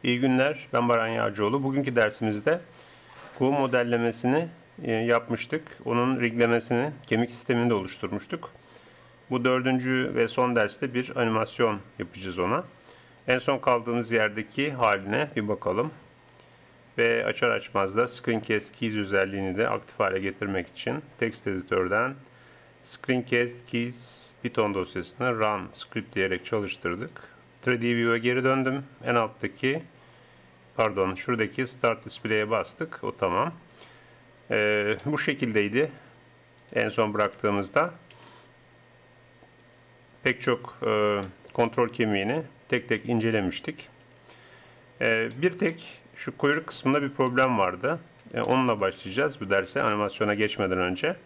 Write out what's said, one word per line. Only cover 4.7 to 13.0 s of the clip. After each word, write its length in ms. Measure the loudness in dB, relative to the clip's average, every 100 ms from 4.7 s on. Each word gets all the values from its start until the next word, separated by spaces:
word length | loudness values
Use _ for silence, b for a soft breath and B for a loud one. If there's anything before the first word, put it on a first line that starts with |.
| -10
e, 100 | -2
yapmıştık. 720 | 0 2 2 2 -6 -4 -6 -8 -10
Onun 360 | -2 2 2 2
riglemesini, 720 | 0 4 4 4 2 0 0 -4 -2
kemik 240 | 0 0
sistemini 400 | -4 0 2 4
de 40 |
oluşturmuştuk. 760 | 2 -2 -8 -6 -6 -6 -10 -10 -20 B B B B B B -4
Bu 140 | 0
dördüncü 680 | 2 2 2 0 2 0 0
ve 140 | 0 0
son 280 | 2 2 2
derste 380 | 0 -2 -4
bir 220 | -4 -4 -2
animasyon 640 | 0 2 -2 0 0 0 -8 -12
yapacağız 400 | -10 -8 -8 -2
ona. 260 | 0 0 -4 B B B